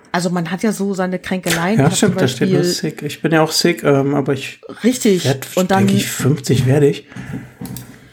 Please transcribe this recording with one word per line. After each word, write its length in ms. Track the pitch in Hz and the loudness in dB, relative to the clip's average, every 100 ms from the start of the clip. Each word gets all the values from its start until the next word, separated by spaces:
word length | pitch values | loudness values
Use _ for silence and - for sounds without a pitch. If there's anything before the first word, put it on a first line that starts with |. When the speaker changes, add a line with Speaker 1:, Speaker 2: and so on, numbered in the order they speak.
| - | -6
Speaker 1:
Also 180 | 180 180 | -4 -2
man 220 | 180 165 | -2 -2
hat 100 | 185 | -2
ja 120 | 226 | -2
so 200 | 190 196 | -2 -2
seine 260 | 190 185 180 | -2 -2 -4
Kränkeleien. 600 | - 185 175 170 175 226 | -4 -6 -2 -2 0 2
Speaker 2:
Ja, 60 | 143 | 2
Speaker 1:
Ich 60 | |
hab 60 | - | 2
Speaker 2:
stimmt, 160 | 208 185 | 2 2
Speaker 1:
zum 40 | |
Speaker 2:
da 80 | 143 | 0
steht 220 | - 190 | 0 0
nur 80 | 180 | 2
Speaker 1:
Beispiel 300 | 175 175 156 | 0 -2 -6
Speaker 2:
sick. 100 | 147 | -6
Ich 200 | 151 - | -10 -6
bin 100 | 156 | 0
ja 100 | 160 | 2
auch 100 | 156 | 2
sick, 280 | - 175 165 | 2 0 2
ähm, 300 | 147 139 139 | 2 2 2
aber 200 | 143 135 | 0 0
ich 260 | 135 - - - - | -4 -6 -14 -18 -2
Speaker 1:
Richtig. 400 | 226 254 220 180 | 0 2 2 2
Speaker 2:
werd, 240 | - - - - | 2 -2 -2 -2
Speaker 1:
Und 160 | 185 | 2
dann 160 | 196 196 | 2 4
Speaker 2:
denk 120 | 196 | 2
ich, 80 | - | 0
fünfzig 540 | - 127 151 - 127 123 | -2 0 0 2 2 4
werde 220 | 147 143 | 4 4
ich. 180 | 139 - - - - - - - - - - - | 2 -6 -14 -12 -12 -12 -14 -14 -14 -16 -20 -20